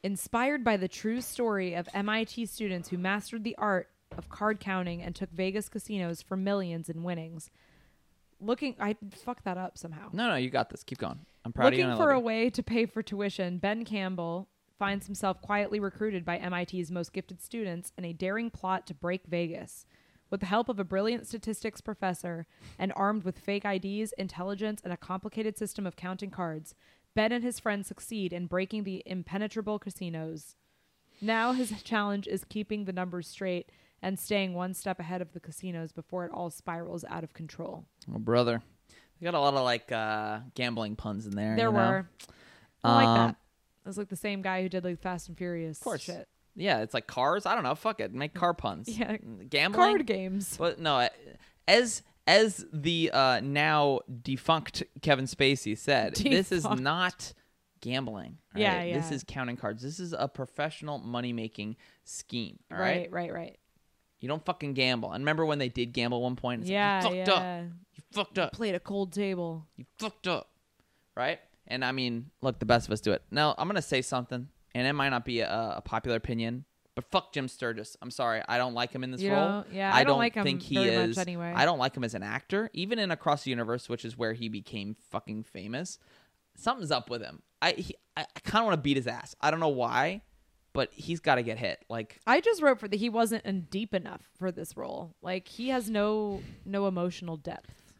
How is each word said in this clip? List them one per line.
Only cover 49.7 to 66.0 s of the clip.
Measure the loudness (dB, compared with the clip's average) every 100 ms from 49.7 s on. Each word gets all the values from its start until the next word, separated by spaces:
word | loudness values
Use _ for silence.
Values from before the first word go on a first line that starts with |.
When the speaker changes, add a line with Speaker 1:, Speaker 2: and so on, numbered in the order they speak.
| 6 6 6
Speaker 1:
Card | 2
games. | -2 -2 -4 -4 -2
Speaker 2:
But | -2 0
no, | 2 4 2 0 -18 -20 -20 _ 6
as, | 6 6 -2 -10 _ 6
as | 8 8 2 -8
the, | -2 0 2 4
uh, | 6 6 4
now | 2 2 4 6 4 2 -2 -10
defunct | -4 -2 4 2 2 -8 -8 -4
Kevin | 4 4 4
Spacey | 4 4 6 0 -2
said, | 4 4 4 2
"This | 4 4 4
is | 0
Speaker 1:
Defunct. | 2 0
Speaker 2:
not | 2 2 0 -2 -14 -14 _ _ _ _
gambling. | -4 -2 -2 -8 -12 -16 _
Speaker 1:
Yeah, | 2 2 4
Speaker 2:
right? | 0
This | -2 0
Speaker 1:
yeah. | -4
Speaker 2:
is | -4
counting | -4 -4 -2
cards. | -4 -4
This | -8 -8
is | -6 -2
a | -4
professional | -4 -8 -4 -4 -4 -8 -8
money-making | -4 -4 -2 -4 -6 -6 -8 -8 -14 _
scheme." | -14 -14 -8 -6 -6 -10 _
All | -2
right? | 0 0 -2
Speaker 1:
Right, |
right, | -6 -6
right. | -6 -10 -14 _ _ _ _ _ _
Speaker 2:
You | -6
don't | -4 -2
fucking | -4 -2
gamble. | 2 4 4 -2
And | -2
remember | 0 2 2
when | 2
they | 0
did | 0 -2
gamble | 0